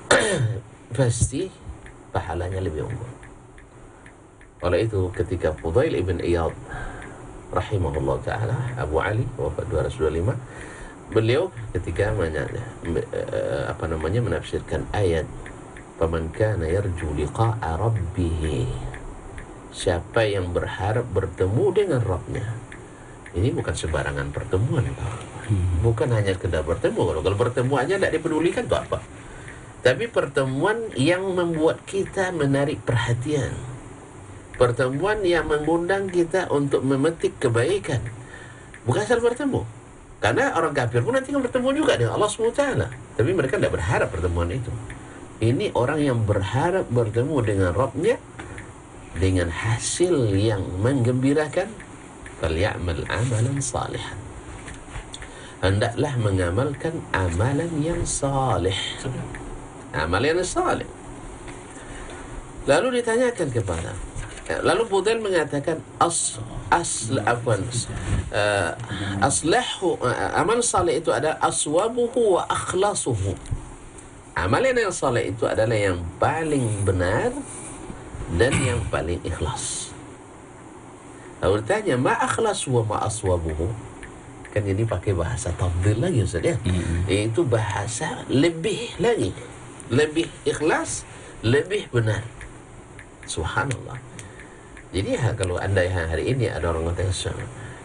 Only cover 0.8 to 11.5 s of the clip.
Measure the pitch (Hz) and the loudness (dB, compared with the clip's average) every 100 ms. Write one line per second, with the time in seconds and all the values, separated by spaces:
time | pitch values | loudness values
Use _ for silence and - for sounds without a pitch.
0.8 | - 127 123 - - 143 190 - - - | -4 2 2 2 0 0 -6 -8 -14 -14
1.8 | - - - 98 85 85 90 95 90 76 | -16 -20 -6 -4 -2 -2 -2 -2 -2 -2
2.8 | - 117 - - - - - - - - | -4 -6 -8 -14 -18 -20 -20 -20 -20 -20
3.8 | - - - - - - - - 87 - | -20 -20 -20 -20 -20 -20 -20 -4 2 4
4.8 | 110 101 90 90 85 87 80 80 82 98 | 4 2 0 0 -2 0 0 0 2 4
5.8 | 156 107 92 85 82 85 80 - - - | 4 2 0 0 2 2 2 -4 -10 -8
6.8 | - - - - - - - 104 - 101 | -8 -10 -12 -14 -14 -14 -4 -2 0 0
7.8 | 82 73 67 64 - - 110 127 - - | 0 0 0 0 -2 -2 0 -2 -2 -4
8.8 | 78 76 95 107 - - 73 - - 78 | 0 0 2 0 -2 -2 -4 -4 -2 0
9.8 | 71 - 78 80 92 120 - - - - | 0 0 0 2 0 0 -6 -12 -12 -12
10.8 | - - - 113 113 135 185 | -14 -14 0 2 4 4 2